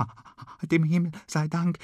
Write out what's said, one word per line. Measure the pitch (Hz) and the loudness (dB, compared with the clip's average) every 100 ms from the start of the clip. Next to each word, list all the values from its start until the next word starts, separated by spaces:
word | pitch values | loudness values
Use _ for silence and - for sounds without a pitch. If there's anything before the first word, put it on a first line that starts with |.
| 113 - - - - - | -6 -8 -20 -20 -20 -12
"Dem | 156 165 | 0 2
Himmel | 156 175 170 160 - | 4 2 0 -4 -4
sei | 156 151 | -2 0
Dank, | 170 175 - | 0 0 -2